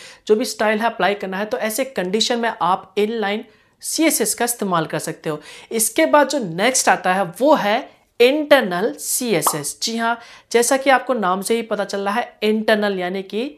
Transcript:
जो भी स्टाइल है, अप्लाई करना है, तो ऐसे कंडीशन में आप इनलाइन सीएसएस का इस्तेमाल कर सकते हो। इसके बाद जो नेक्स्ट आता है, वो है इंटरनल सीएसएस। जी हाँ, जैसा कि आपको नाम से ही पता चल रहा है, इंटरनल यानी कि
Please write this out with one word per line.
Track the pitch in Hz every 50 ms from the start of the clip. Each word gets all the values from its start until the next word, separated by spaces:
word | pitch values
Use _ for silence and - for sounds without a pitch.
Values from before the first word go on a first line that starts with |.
| - - - - _
जो | - 214
भी | 214 254
स्टाइल | - - - 220 214 220 208
है, | 233
अप्लाई | 233 226 - 180 185 202
करना | 202 - 190 190
है, | 185 214
तो | 214 - 240
ऐसे | 202 220 220 - 262
कंडीशन | - - 208 180 185 185 226 214 - 247 233
में | 233 226 - -
आप | 170 170 185 190 - - _ 208
इनलाइन | 208 214 233 226 208 196 202 220 247 - _ _ _ _ _ _
सीएसएस | - - - - 320 320 320 - 233 - -
का | - 240
इस्तेमाल | 240 - - 214 196 180 170 160
कर | 147 - 156
सकते | - 170 151 - - 165
हो। | 151 151 - - - - - _
इसके | - 226 220 - - - 320
बाद | 294 269 294 285 277
जो | 302 285
नेक्स्ट | 233 175 160 170 202 247 262 - - 240
आता | 196 170 - 185 185
है, | 190 196 170 170 -
वो | 240 302 302
है | 208 180 208 214 247 294 - - _ _ _ _ -
इंटरनल | 240 254 269 311 302 294 294 269 226 190 175 175 196 240
सीएसएस। | 190 - - - - - 254 240 202 160 143 - - 151 143 - - -
जी | - 226 226
हाँ, | 226 233 233 233 233 - - - - _ _
जैसा | - 233 240 - 269
कि | 262 269 277
आपको | 262 247 254 - 262
नाम | 233 208 180 185 190
से | 190 - 226
ही | 226
पता | 220 220 214 202 196
चल | 196 - 196
रहा | 196 196 202
है, | 240 240 - - _
इंटरनल | - 214 214 220 214 226 220 208 208 208 196 185
यानी | 180 180 190 196
कि | 190 190 - 208 240 294 294